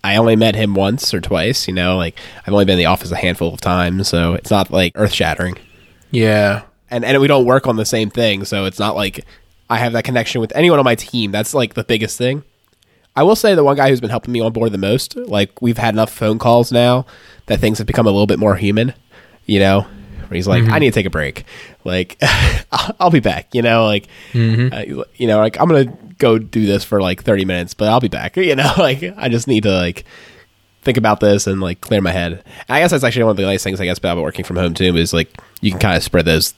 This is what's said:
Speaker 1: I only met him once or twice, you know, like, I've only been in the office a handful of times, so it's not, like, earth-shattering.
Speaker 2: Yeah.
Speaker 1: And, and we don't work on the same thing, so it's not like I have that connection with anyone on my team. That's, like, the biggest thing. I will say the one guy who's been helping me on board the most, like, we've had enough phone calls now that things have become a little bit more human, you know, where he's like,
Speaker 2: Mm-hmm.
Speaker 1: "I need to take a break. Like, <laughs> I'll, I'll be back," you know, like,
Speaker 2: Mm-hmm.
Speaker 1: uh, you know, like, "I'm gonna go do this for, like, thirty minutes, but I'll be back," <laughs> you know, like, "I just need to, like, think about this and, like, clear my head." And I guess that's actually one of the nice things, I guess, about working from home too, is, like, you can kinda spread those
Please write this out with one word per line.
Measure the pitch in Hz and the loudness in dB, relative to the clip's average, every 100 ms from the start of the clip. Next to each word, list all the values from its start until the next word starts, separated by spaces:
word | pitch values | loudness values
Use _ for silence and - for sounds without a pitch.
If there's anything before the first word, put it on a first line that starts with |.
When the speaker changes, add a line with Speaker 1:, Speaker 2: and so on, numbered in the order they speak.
| - | 0
Speaker 1:
I | 107 | 2
only | 117 110 | 4 4
met | 113 104 | 2 2
him | 107 98 | 0 0
once | 98 127 - | 0 -2 -4
or | 95 | -4
twice, | - 92 95 127 - | -2 -2 0 -2 -4
you | |
know, | 92 90 92 | -2 0 0
like, | 82 - - - - | -2 -8 -20 -14 -2
I've | |
only | 101 98 | 0 2
been | |
in | 90 | 2
the | 82 | 2
office | 90 85 | 0 -2
a | 85 | -4
handful | 90 85 82 | -4 -2 -6
of | - | -4
times, | - 90 87 92 95 | -2 0 0 -2 -2
so | 85 85 | 0 0
it's | 85 - | -2 -2
not, | 104 95 | -2 0
like, | 92 90 - | 0 0 0
earth-shattering. | 104 - 82 78 90 90 - - _ _ _ | -2 0 -2 -2 -6 -8 -16 -20 _ _ _
Speaker 2:
Yeah. | 123 110 107 101 104 - _ _ | 0 2 2 2 -2 -8 _ _
Speaker 1:
And, | 120 | -6
and | 117 139 | 0 2
we | 139 | 4
don't | 143 123 | 4 4
work | 131 131 | 2 2
on | 110 | -2
the | 104 | -2
same | 117 107 | -2 -2
thing, | 120 113 98 98 | 0 0 -2 -4
so | 101 95 | -4 -4
it's | - | -4
not | 104 87 | -4 -2
like | 98 - - - _ _ _ | -6 -6 -18 -20 _ _ _
I | 117 | -2
have | 120 | 0
that | 117 - | -2 -2
connection | 123 113 127 | -2 -2 -4
with | 113 143 | -2 2
anyone | 175 151 | 4 4
on | 131 | 4
my | 113 | 0
team. | - 123 104 | -4 -4 -4
That's, | 101 107 | -4 -2
like, | 143 117 | -2 -2
the | - | -6
biggest | - 113 107 - | -2 -2 -2 -4
thing. | 123 143 - _ _ _ _ _ _ - | -4 -4 -10 _ _ _ _ _ _ 0
I | |
will | 160 220 | 2 4
say | 220 185 | 4 4
the | |
one | 143 143 | 4 4
guy | 135 | 4
who's | 127 | 2
been | 117 | 0
helping | 117 - | -4 -4
me | 120 | -2
on | 113 | -2
board | 113 117 | 0 -2
the | 98 | 0
most, | 95 127 - - | 0 0 -2 -10
like, | 247 101 98 - | -4 -2 -2 -2
we've | 120 110 | -2 0
had | 113 | 0
enough | 107 110 | 0 -2
phone | - 110 107 | -2 -2 0
calls | 123 120 117 | 4 4 4
now | 120 120 123 127 - - - - | 2 4 2 -2 -16 -20 -20 -6
that | 113 | -2
things | 113 110 | 0 -2
have | 107 | -2
become | - 113 | 0 2
a | |
little | 101 104 | 2 2
bit | - | 2
more | 104 92 | 2 0
human, | 101 104 123 - _ - - _ - | 0 0 -2 -6 _ -20 -20 _ -2
you | 101 | 2
know, | 98 98 | 4 2
where | 98 - - - - 87 | 0 -12 -18 -16 -8 -4
he's | 95 | 0
like, | 120 | 2
Speaker 2:
Mm-hmm. | 113 | 2
Speaker 1:
"I | 156 | 2
need | 139 | 2
to | 110 | 2
take | 95 | -2
a | |
break. | 80 71 - - - - - | -4 -6 -8 -18 -20 -20 -12
Like, | - 92 90 - | -6 -4 -4 -2
<laughs> | 143 - 117 - - | 0 2 2 0 -4
I'll, | - - - | -6 -4 0
I'll | 185 | 2
be | 160 | 4
back," | 104 85 - 123 | 2 -4 -4 -2
you | |
know, | 117 117 110 | 2 2 2
like, | 104 - - - | 0 -4 -20 -6
Speaker 2:
Mm-hmm. | 120 113 113 127 120 - 69 | 0 2 2 0 -2 -8 -10
Speaker 1:
uh, | - _ | -10 _
you | 120 | 0
know, | 107 | 2
like, | 110 - | 2 2
"I'm | 165 | 2
gonna | 156 123 - - - | 4 2 -4 -20 0
go | 120 113 | 2 2
do | 104 110 104 | 0 -2 0
this | 101 | 0
for, | - 104 | 0 -2
like, | 92 92 | 0 -2
thirty | - 101 95 | 0 0 0
minutes, | 90 87 | -4 -6
but | - 107 | -2 2
I'll | 120 | 2
be | 117 | 0
back," | - - - | -6 -6 -2
<laughs> | 180 | 0
you | 135 | 2
know, | 143 - | 0 2
like, | 160 135 175 196 | 0 0 -8 -6
"I | 127 | -2
just | 117 127 | -2 0
need | 110 | 0
to, | 107 | 2
like, | 95 87 87 - - - - _ _ _ _ | 0 -2 -6 -16 -20 -20 -20 _ _ _ _
think | - 127 | -2 0
about | 110 104 | 2 2
this | 104 101 101 | 2 2 0
and, | 95 | -4
like, | 92 90 | -4 -8
clear | - 107 | -2 -2
my | 92 | 0
head." | 90 87 | -2 -4
And | 85 - - - 135 | -8 -16 -20 -4 0
I | |
guess | 165 | 2
that's | 143 | 0
actually | 127 123 | 0 0
one | 113 | 0
of | 98 | 2
the | |
nice | 95 98 | 0 -2
things, | 95 95 | -4 -4
I | 90 | -4
guess, | 90 | -4
about | 95 85 | -4 -2
working | 78 - 87 | -4 -6 -6
from | 87 | -2
home | 87 | -2
too, | 82 92 85 | 0 0 0
is, | 82 | 0
like, | 85 80 - - - | -2 -4 -8 -20 -4
you | 104 | -4
can | 92 | 0
kinda | 104 85 | 0 0
spread | - - 82 | 0 0 2
those | 80 - | 0 0